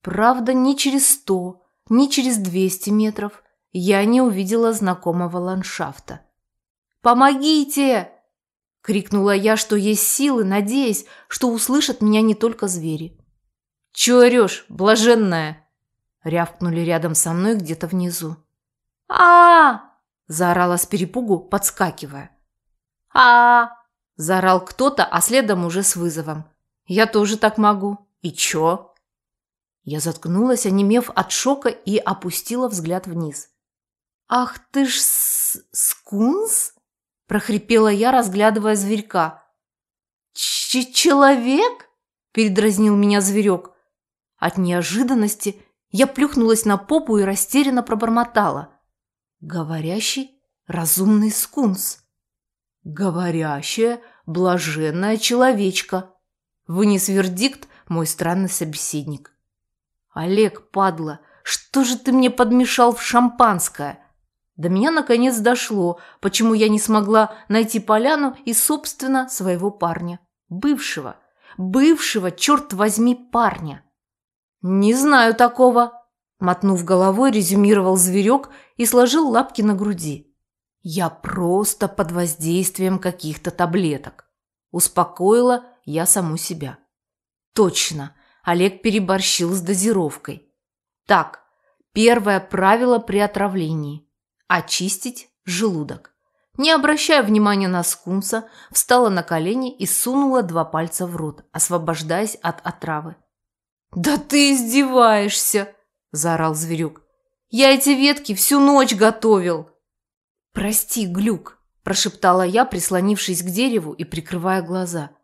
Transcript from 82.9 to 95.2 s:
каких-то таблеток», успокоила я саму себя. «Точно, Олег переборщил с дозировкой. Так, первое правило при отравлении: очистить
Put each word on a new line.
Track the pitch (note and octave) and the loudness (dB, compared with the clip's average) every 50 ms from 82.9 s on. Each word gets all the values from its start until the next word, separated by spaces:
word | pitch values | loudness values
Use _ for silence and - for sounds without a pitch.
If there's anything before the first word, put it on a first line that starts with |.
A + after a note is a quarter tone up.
| F#3+ F3 | -2 -2
каких-то | F#3 F#3 F3 F3+ - D3+ D3+ - _ F3 | -4 -6 -6 -6 -10 -10 -10 -8 _ -10
таблеток», | E3+ - F3 E3+ E3+ G#3+ F#3 D#3+ D3 C3+ - - - _ _ _ _ _ _ _ _ _ _ _ | -4 -2 -2 0 0 0 0 0 -2 -4 -8 -14 -20 _ _ _ _ _ _ _ _ _ _ _
успокоила | - F3 - - - F#3+ F3 - - - F3 G3 A3 A#3+ B3 B3 B3 A#3+ B3 - _ _ _ | -4 -4 -4 -2 0 -2 -2 -2 -2 -2 2 4 4 4 4 4 2 0 -2 -12 _ _ _
я | - D3 D#3+ E3+ | -8 -6 -4 0
саму | F#3 - G3+ F3+ D#3+ D#3 | 0 0 0 0 -4 -4
себя. | E3 - - F3+ D#3+ D3 C3+ - _ _ _ _ _ _ _ _ _ _ _ _ _ _ _ _ | -6 -6 -10 -10 -10 -12 -14 -14 _ _ _ _ _ _ _ _ _ _ _ _ _ _ _ _
«Точно, | - G#3+ F3+ - - - - D#3 D3+ C#3 D3 _ _ _ _ _ _ | 2 2 2 2 -2 -4 -4 -6 -10 -12 -14 _ _ _ _ _ _
Олег | _ - F3 F3 F3+ G3+ F#3+ G3 | _ -2 0 2 2 0 0 -2
переборщил | - A3+ G3 G#3+ F#3+ F3 F#3+ F#3+ F#3+ - - - F3 E3+ F#3 | -2 0 0 0 0 0 -2 0 0 -2 -2 -2 -2 -2 -2
с | F#3+ | -4
дозировкой. | E3+ E3+ G3+ F3+ F#3+ A3+ A3+ F#3+ E3+ D3 - - _ - C#3+ - _ _ _ _ _ _ _ _ _ _ _ _ _ | -2 -4 -2 -2 0 0 0 0 -2 -2 -6 -10 _ -16 -18 -18 _ _ _ _ _ _ _ _ _ _ _ _ _
Так, | - F#3+ F3 D#3 - - - _ _ _ _ _ _ _ _ _ _ | 0 0 0 0 -2 -10 -20 _ _ _ _ _ _ _ _ _ _
первое | _ G3+ A3 A#3 A#3+ A#3 G3 G#3 G3 F#3+ | _ 4 4 4 4 4 2 0 -2 -2
правило | F#3+ - - F#3 F#3 F#3+ G#3+ A#3 B3 B3 B3 A3+ | -2 -4 -4 0 2 2 4 4 4 2 2 0
при | A#3 - F#3+ G3+ | 0 -2 -2 0
отравлении: | G#3 G#3 G#3 G3 G3 G3+ F#3 G3 E3 D#3 D#3+ D#3 D3+ C#3+ D3 D3+ _ _ _ _ _ _ _ _ _ _ | 0 0 -2 -2 -4 -2 -2 -4 -4 -4 -4 -6 -6 -8 -10 -14 _ _ _ _ _ _ _ _ _ _
очистить | F3+ F3 - - - - F3+ F#3+ - - - B3 B3 - | -4 -4 -2 -6 -6 -6 -4 -6 -6 -8 -10 -14 -14 -14